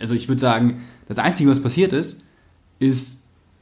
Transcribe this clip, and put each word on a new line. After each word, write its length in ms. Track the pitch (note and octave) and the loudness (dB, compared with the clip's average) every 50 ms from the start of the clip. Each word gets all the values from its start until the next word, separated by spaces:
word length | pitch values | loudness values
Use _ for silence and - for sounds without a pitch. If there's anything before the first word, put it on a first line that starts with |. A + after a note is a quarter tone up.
also 140 | A#2 A2+ A#2+ | -6 -4 -4
ich 140 | A#2 - - | -2 -2 -2
würd 100 | C3 - | -2 0
sagen, 440 | C3 B2 A2+ A2+ A#2+ A#2+ B2 - - - - - - - | 2 2 2 4 2 2 0 -2 -8 -18 -20 -20 -14 -8
das 100 | G#2+ G2+ | -4 -2
Einzige, 320 | A2 E3 F3+ - D3 C#3 | 0 0 0 2 2 2
was 120 | C3+ - | 2 2
passiert 300 | - B2 - E3+ F#3+ F#3+ | 0 -2 0 0 0 2
ist, 300 | C#3 C#3+ E3+ - - - - _ _ _ _ _ _ _ _ _ _ - | 0 -2 -4 -4 -8 -14 -20 _ _ _ _ _ _ _ _ _ _ -2
ist 400 | C3+ C3+ C3 B2 A#2 - - - _ _ _ _ _ _ _ _ | 0 0 0 0 -2 -6 -8 -14 _ _ _ _ _ _ _ _